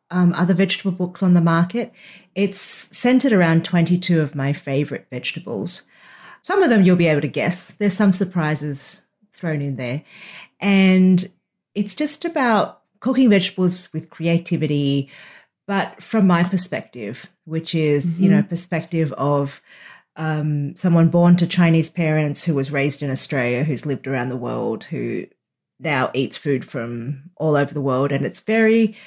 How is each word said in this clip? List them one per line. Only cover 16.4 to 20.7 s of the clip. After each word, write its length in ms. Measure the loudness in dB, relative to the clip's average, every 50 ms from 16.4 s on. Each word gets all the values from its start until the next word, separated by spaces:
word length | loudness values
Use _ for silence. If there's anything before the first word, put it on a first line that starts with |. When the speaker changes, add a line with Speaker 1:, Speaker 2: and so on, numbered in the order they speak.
| 2
Speaker 1:
perspective, 880 | 2 0 -2 -2 -2 -4 -8 -10 _ -14 -12 -10 -10 -10 -12 -14 -20 _ _ _
which 280 | -8 -8 -8 -6 -4 -2
is, 460 | 0 0 2 2 2 0 -2 -2 2
you 80 | 4 4
Speaker 2:
Mm-hmm. 80 | 4
Speaker 1:
know, 60 | 4 2
perspective 680 | 0 -4 -8 -6 -4 -6 -6 -6 -4 -2 -2 -2 -2 -2
of, 460 | -2 -2 0 0 0 0 -2 -6 -12 _ _ -20 -20 -20 -20 -20 -20 _ _ _
um, 600 | -8 -6 -4 -4 -2 -2 -2 -2 -2 -4 -6